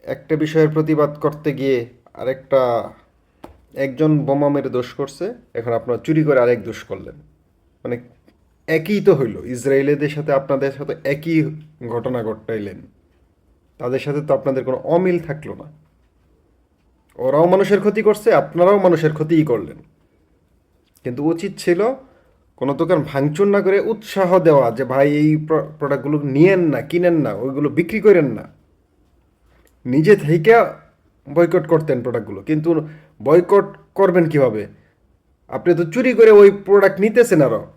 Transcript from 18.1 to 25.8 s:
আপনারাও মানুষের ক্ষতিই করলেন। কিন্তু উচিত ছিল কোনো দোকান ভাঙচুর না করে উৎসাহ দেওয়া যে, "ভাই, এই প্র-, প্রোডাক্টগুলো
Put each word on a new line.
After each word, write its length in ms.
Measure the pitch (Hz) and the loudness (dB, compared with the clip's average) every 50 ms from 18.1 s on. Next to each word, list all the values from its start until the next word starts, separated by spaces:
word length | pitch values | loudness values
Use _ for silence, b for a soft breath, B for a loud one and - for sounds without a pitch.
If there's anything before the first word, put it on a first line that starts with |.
| 208 208 - - 190 | 0 2 2 2 2
আপনারাও 440 | 147 147 - - 170 175 190 202 202 | 2 0 -2 0 2 4 4 4 4
মানুষের 340 | 190 185 170 156 156 151 | 2 2 2 2 0 -2
ক্ষতিই 320 | 151 - 156 156 170 156 151 | -2 -2 -2 0 2 0 2
করলেন। 320 | 151 120 107 92 - - - _ _ _ _ _ _ _ _ _ _ _ _ _ _ _ _ _ _ _ _ _ _ _ _ _ | 2 -2 -4 -4 -10 -16 -20 _ _ _ _ _ _ _ _ _ _ _ _ _ _ _ _ _ _ _ _ _ _ _ _ _
কিন্তু 200 | 131 123 135 147 | -10 -8 -4 -4
উচিত 280 | 160 170 165 202 196 - - | -4 -4 -4 -6 -10 -10 -6
ছিল 360 | - 175 175 170 208 240 269 262 b b b b b b b b b b b | -2 -2 -2 0 0 -4 -4 -6 b b b b b b b b b b b
কোনো 180 | _ 127 135 139 | _ -6 -6 0
দোকান 280 | 131 170 165 185 160 | 0 2 2 2 0
ভাঙচুর 440 | 139 - - 139 139 147 151 156 202 | 0 -2 -2 -2 -2 -2 0 0 0
না 140 | 202 202 202 | 2 2 2
করে 200 | 190 190 190 202 | 2 2 0 0
উৎসাহ 580 | - 214 226 220 - - - 196 190 175 185 185 | 0 -2 -6 -6 -8 -8 -2 -2 0 4 2 4
দেওয়া 320 | 160 165 151 139 127 117 | 4 6 4 4 4 2
যে, 140 | 110 117 135 | -2 -4 -6
"ভাই, 280 | 123 127 135 139 147 | -2 0 2 2 2
এই 240 | 147 151 151 156 151 | 2 2 2 2 2
প্র-, 300 | 156 151 - 156 151 - - - | 0 -2 -2 -2 -2 -2 -6 -10
প্রোডাক্টগুলো 440 | - | -8